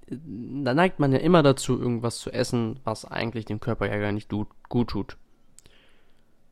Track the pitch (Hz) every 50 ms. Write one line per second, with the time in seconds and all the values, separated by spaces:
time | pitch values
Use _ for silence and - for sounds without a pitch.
0 | - - - 120 160 160 101 107 120 113 123 139 143 127 127 151 180 190 185 -
1 | 151 139 131 131 - 160 180 170 147 139 135 - - - 127 - - 123 120 113
2 | 117 117 - - - - - 117 123 - - 120 117 110 110 - - - 110 -
3 | - - - - - 113 113 117 107 - 107 104 - - 113 - 104 101 110 104
4 | 104 104 101 107 107 - - 104 104 - - - - - - 123 120 110 - 104
5 | 95 - - - - _ _ _ - - - - - - - - _ _ - -
6 | - - - _ _ _ _ _ _ _